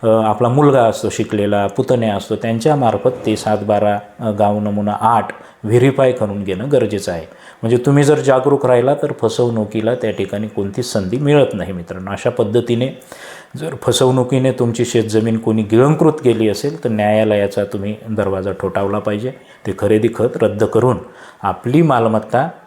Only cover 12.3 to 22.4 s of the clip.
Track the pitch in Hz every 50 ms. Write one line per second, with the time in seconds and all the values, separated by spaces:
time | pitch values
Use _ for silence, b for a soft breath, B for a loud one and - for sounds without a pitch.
12.3 | 117 - 117 104 104 120 117 - 120 117 127 135 - - B B B B B B
13.3 | B B B B _ 131 151 165 - - - - 123 - 135 127 127 131 123 123
14.3 | - 131 127 131 127 - 127 117 113 117 120 113 - 117 110 107 104 110 110 113
15.3 | 113 110 113 113 110 110 110 101 110 113 127 143 156 160 170 156 151 - - 123
16.3 | 117 107 110 107 101 - - 143 156 160 - 123 113 107 104 104 107 107 110 107
17.3 | 104 104 101 101 - - 104 101 - 104 98 101 104 107 - 113 110 104 101 98
18.3 | 98 95 95 98 95 - - 95 92 95 101 98 101 104 98 107 104 104 110 127
19.3 | 135 B B B B B _ - 95 - - 101 107 107 110 117 113 - 110 123
20.3 | - - 113 104 101 101 110 110 - 113 110 127 123 90 - - B B B B
21.3 | B B - 101 98 - - 120 127 156 170 156 135 120 117 113 110 107 110 -
22.3 | - 123